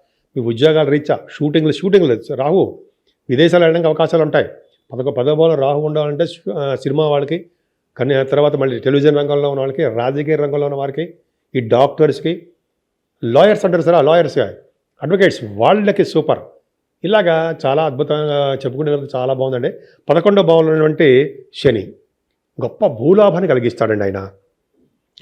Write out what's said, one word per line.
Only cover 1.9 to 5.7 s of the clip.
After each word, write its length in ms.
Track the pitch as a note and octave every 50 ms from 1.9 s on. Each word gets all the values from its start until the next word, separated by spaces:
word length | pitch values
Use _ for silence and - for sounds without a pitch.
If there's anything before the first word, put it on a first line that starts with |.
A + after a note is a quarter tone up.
| F#3 G3 E3+ C#3 A#2 G#2 - - C#3+
రాహు 460 | A#2+ C3 D3 F3+ F#3+ C3+ F#2+ - - - _ _ _ _ _ _ _ _ -
విదేశాలు 340 | D#3+ C#3 E3 E3+ E3+ F3 E3+
వెళ్ళడానికి 240 | D#3+ D#3+ E3+ E3
అవకాశాలు 360 | D#3 D#3 - D#3+ D#3 E3+ D#3+ D3+
ఉంటాయి. 220 | D#3 E3 D3 A2 - - - _ _ _ _ _ _ A#2+
పదకొ-, 200 | A#2+ C3 C#3 -
పదో 220 | B2 B2 C#3+ D3+
భావంలో 200 | D3+ D#3+ E3 D#3+
రాహు 260 | C#3 C3+ C#3